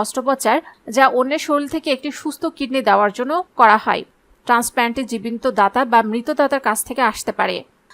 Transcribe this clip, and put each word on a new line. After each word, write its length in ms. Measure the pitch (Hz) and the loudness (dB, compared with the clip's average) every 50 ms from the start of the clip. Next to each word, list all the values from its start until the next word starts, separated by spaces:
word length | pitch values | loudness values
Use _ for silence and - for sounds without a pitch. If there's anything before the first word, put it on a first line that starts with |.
অস্ত্রোপচার, 560 | 214 - - 262 247 269 269 262 - 214 240 320 - - - _ _ - 208 | 0 -2 -4 -4 -2 -2 -2 0 2 2 2 0 0 -6 -14 _ _ -4 2
যা 100 | 262 269 262 240 | 2 2 4 4
অন্যের 280 | 247 262 269 294 320 - | 2 0 0 -2 -4 -2
শরীর 220 | - 294 294 285 277 | -2 -2 -2 -2 -4
থেকে 160 | - 311 - 311 | -6 -4 -2 -2
একটি 180 | 269 262 - 294 - - | -4 -2 -4 -8 -10 -8
সুস্থ 220 | - 311 277 - - 320 - | -8 -10 -8 -6 -6 -6 -6
কিডনি 260 | - 277 233 262 269 | -6 -6 -4 -2 0
দেওয়ার 300 | 214 208 196 202 208 208 190 | 2 2 4 4 2 0 0
জন্য 200 | - 247 269 311 359 370 - _ | -4 -4 -2 -2 -4 -4 -4 _
করা 200 | - 226 208 214 | 4 6 6 6
হয়। 240 | 220 - 240 - - - - _ _ _ _ _ _ _ | 4 2 0 -2 -2 -4 -10 _ _ _ _ _ _ _
ট্রান্সপ্ল্যান্টে 540 | - 240 233 233 - - 254 233 233 233 269 262 214 | 0 0 0 0 0 -2 -2 -2 0 -2 -4 -6 -6
জীবন্ত 320 | 233 220 202 226 233 233 - 262 208 214 | -6 -6 -6 -6 -6 -4 -4 0 2 2
দাতা 220 | 196 196 - 240 269 | 2 2 2 0 0
বা 140 | 233 240 220 214 | 4 4 2 4
মৃত 260 | 214 220 240 233 302 302 302 | 2 -2 -4 -4 -2 0 0
দাতার 260 | 285 269 285 269 - | 2 2 0 0 0
কাছ 120 | 226 214 - - | -2 -2 -2 -4
থেকে 140 | - 247 277 233 214 | -6 -2 0 0 0
আসতে 200 | 214 - - 214 - | 0 -2 -6 -6 -4
পারে। 240 | - 190 190 180 - - _ _ _ _ _ | -2 -2 -2 -4 -6 -10 _ _ _ _ _